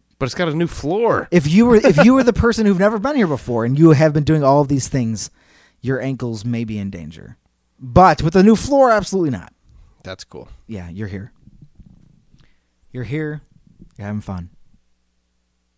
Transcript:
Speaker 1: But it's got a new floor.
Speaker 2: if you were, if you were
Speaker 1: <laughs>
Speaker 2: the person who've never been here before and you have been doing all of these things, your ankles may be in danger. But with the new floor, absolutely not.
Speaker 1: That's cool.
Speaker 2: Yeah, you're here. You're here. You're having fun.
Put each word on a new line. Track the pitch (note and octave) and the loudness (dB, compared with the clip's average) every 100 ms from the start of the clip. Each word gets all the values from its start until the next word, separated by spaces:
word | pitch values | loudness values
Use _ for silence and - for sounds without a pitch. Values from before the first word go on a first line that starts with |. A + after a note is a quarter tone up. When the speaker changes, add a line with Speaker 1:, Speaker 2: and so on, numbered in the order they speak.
| _ - | _ -10
Speaker 1:
But | B2+ | -8
it's | |
got | - E3+ | -4 -4
a | |
new | D#3 E3+ | -4 -6
floor. | - C#3+ G3+ A3+ G2 - | -6 -6 -2 -2 -2 0
Speaker 2:
if | F3 C#3+ | 0 2
you | F#3 A#3+ | 2 4
were, | A3+ | 6
if | A#3 D#3 | 6 6
you | A#3+ | 6
were | C4 | 6
Speaker 1:
<laughs> | B3 | 2
Speaker 2:
the | |
person | F#3+ A#3 A3+ G#3 | 2 0 0 0
who've | F#3 | 2
never | G#3 A3 | 0 0
been | B3 | -2
here | D4+ F3+ | 0 0
before | C3 - A#2+ A#2+ | -2 -4 -4 -2
and | C#3 | 4
you | D#3+ | 6
have | D3 D#3+ | 6 2
been | D3+ | 0
doing | D3 D#3 | 0 2
all | C3+ C#3+ | 4 2
of | C#3 | 2
these | C#3 - | -2 -4
things, | C3+ A2+ G#2+ - _ _ _ _ _ | -4 -4 -6 -10 _ _ _ _ _
your | A#2+ C3 | -6 -4
ankles | C3 B2+ B2 A2 A#2 | -6 -6 -8 -8 -6
may | A#2 | -6
be | A2 G#2+ | -6 -8
in | G2 | -10
danger. | F2+ D#2 E2 - - _ _ _ _ | -12 -16 -20 -20 -20 _ _ _ _
But | C3 E3+ F#3 D3+ | -2 4 4 4
with | D3+ | 0
the | F#3 | 4
new | G3+ G#3 | 4 4
floor, | B3+ C#4 B3+ | 2 2 4
absolutely | G#3+ F3 F#3+ D#3 | 2 -2 -4 -4
not. | G#2 - _ _ _ _ _ | -6 -12 _ _ _ _ _
Speaker 1:
That's | - F#2+ | -18 -18
cool. | - C2 - - - | -18 -20 -20 -20 -16
Speaker 2:
Yeah, | G#2 F2 | -14 -12
you're | F#2 G#2 | -12 -12
here. | G2 A2+ _ _ - - - - _ _ _ _ _ _ _ _ _ _ | -12 -14 _ _ -20 -20 -20 -20 _ _ _ _ _ _ _ _ _ _
You're | B2+ | -12
here. | A2 D3+ D3+ D3+ - _ _ _ - - | -8 -6 -6 -10 -16 _ _ _ -20 -14
You're | G#2 | -10
having | G#2+ | -10
fun. | G#2 F#2 F2 _ _ _ _ _ _ _ _ _ _ _ _ | -8 -12 -12 _ _ _ _ _ _ _ _ _ _ _ _